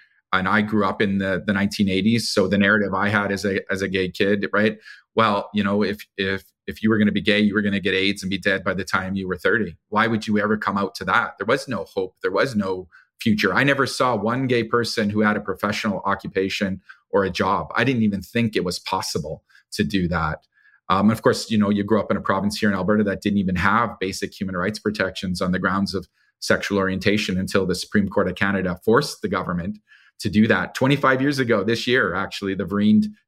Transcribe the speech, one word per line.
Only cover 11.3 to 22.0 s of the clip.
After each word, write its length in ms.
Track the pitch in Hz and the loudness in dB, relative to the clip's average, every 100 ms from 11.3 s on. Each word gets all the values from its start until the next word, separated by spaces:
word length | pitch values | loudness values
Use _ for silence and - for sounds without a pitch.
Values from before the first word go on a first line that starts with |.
| - | -6
There 80 | 101 | -2
was 220 | 139 139 | -2 -2
no 160 | 104 | -8
hope. 320 | 80 98 92 - | -6 -6 -6 -6
There 80 | 92 | -4
was 240 | 98 135 107 | 0 0 -2
no 320 | 95 92 92 - _ _ | -4 -6 -10 -20 _ _
future. 320 | 117 107 101 | -2 2 2
I 100 | 98 | 2
never 220 | 139 135 123 | 2 2 0
saw 300 | - 127 113 | 0 0 0
one 320 | 110 127 135 | -2 -2 0
gay 160 | 120 | 0
person 480 | 110 120 117 - 104 | 0 -2 -2 -2 0
who 100 | 107 | 2
had 160 | 107 104 | 2 0
a 20 | |
professional 600 | 104 92 104 104 110 92 | -4 -4 -4 -2 -2 -2
occupation 800 | 98 98 - 95 95 - 98 95 - - _ | -2 -4 -2 -2 -2 -2 -4 -4 -12 -20 _
or 120 | 101 | 0
a 60 | 95 | 0
job. 380 | 90 95 95 80 - | 0 0 0 -2 0
I 80 | |
didn't 180 | 123 123 | 0 2
even 220 | 107 98 | 2 0
think 320 | - 117 117 104 | -4 -2 0 0
it 100 | 87 | -2
was 140 | 87 | -6
possible 640 | - 95 - - 78 80 _ _ _ | -4 -4 -4 -6 -6 -10 _ _ _
to 100 | - | -4
do 240 | 87 98 87 | -2 0 -2
that. 400 | 87 78 78 _ _ _ _ - | -2 -2 -4 _ _ _ _ -2
Um, 220 | 92 104 | 2 4
of 100 | 113 | 4
course, 300 | 127 107 - | 2 2 0
you 80 | 110 | 2
know, 100 | 101 | 2
you 140 | 104 | 2
grew 160 | 101 | 2
up 100 | 107 | 0